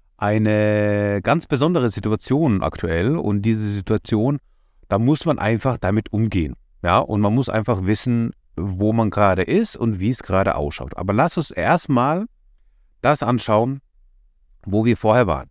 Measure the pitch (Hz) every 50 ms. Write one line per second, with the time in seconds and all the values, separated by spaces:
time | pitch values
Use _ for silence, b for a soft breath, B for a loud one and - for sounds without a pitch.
0 | _ _ _ _ 101 104 107 110 107 107 107 107 107 107 104 107 104 104 104 104
1 | 104 101 101 101 98 - 135 165 - - 156 120 139 170 180 160 123 117 - -
2 | 98 110 107 107 - - 127 147 165 151 104 95 - - - - - 85 82 85
3 | 92 120 156 170 - 104 104 101 101 113 110 107 107 104 101 101 92 - 110 107
4 | - - 113 107 110 135 147 143 - _ _ _ _ _ _ _ - _ 101 98
5 | 113 131 156 147 - 165 147 - - 107 117 107 - 135 120 - - 92 101 110
6 | 104 - - 104 113 107 - 92 80 69 62 - _ _ _ _ - 87 92 120
7 | - - 107 101 104 101 107 131 127 - - 110 104 - 117 95 95 92 107 -
8 | - 123 120 117 117 - - - _ _ _ - 87 101 92 90 101 107 110 117
9 | 113 104 - 101 104 98 92 90 92 - 139 202 233 - - - 117 113 107 90
10 | 92 113 127 - - - 95 95 98 95 - - 73 73 - - 62 73 - -
11 | - 95 101 110 151 175 - 180 151 - - 90 80 113 165 175 - - 139 120
12 | 123 139 160 180 214 - - _ _ _ _ _ _ _ _ _ _ _ _ _
13 | - 123 151 - - 110 123 117 - - 107 107 117 131 135 139 - _ _ _
14 | _ _ _ _ _ _ _ _ _ _ _ _ - 104 95 107 113 120 113 -
15 | - 107 107 123 120 92 80 67 65 -